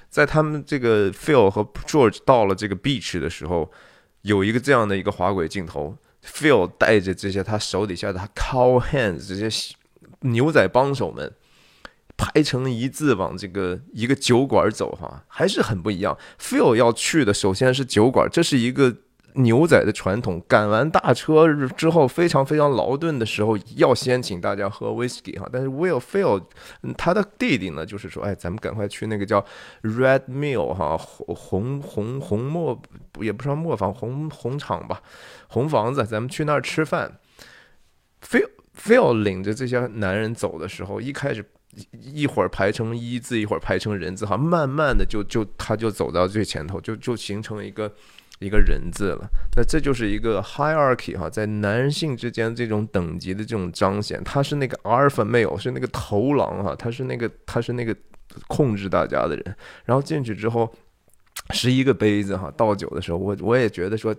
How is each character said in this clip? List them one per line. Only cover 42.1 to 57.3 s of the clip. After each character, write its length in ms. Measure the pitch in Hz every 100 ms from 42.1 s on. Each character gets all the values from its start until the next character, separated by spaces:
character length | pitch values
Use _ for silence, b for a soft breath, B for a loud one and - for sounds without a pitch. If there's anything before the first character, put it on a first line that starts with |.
| 147
会 200 | 139 113
儿 40 | 92
排 220 | - 98
成 260 | 110 113 117
一 220 | 117 123
字， 180 | - 117
一 80 |
会 120 | 104 95
儿 20 |
排 180 | - 95
成 200 | 107 101
人 160 | 82
字 100 | 95
哈， 120 | 101 101
慢 320 | 156 175 139
慢 280 | 143 147 110
的 80 |
就， 200 | 123 107
就， 200 | 98 117 104 -
他 160 | -
就 160 | 107 110
走 220 | 98 67
到 160 | 82 92
最 160 | 107
前 200 | 95 -
头， 160 | 80 95
就， 140 | -
就 220 | 113 123 113
形 260 | - 104
成 220 | 110 107
一 40 | 101
个 200 | 98 107 B B B B B
一 40 | 98
个 80 | 101
人 320 | - 69 85
字 180 | - 98
了。 160 | 71 - B B 120
那 80 |
这 160 | 117 156
就 140 | 139
是 140 | 123 107
一 100 | 104
个 240 | 113 101
hierarchy 720 | 98 - 147 156 139 123 - -
哈， 120 | 80
在 160 | - 107
男 440 | 107 101 113 139
性 260 | 147 160 120
之 140 | 120
间 240 | 117 113
这 120 | 117 120
种 200 | 107 107
等 300 | 95 85 85
级 140 | 90
的 120 | 95
这 120 | 110 110
种 160 | 90
彰 300 | - 95 101
显， 200 | 107 -
他 200 | - 139
是 140 | 139 147
那 120 | 135
个 80 | -
alpha 420 | 101 120 143 -
male， 340 | 107 120 101 101
是 120 | 127
那 100 | 127
个 60 | 123
头 480 | - - 104 131
狼 280 | 143 92 95
哈， 140 | 98 69
他 140 | 117
是 140 | 123
那 120 | 131 127
个， 140 | 113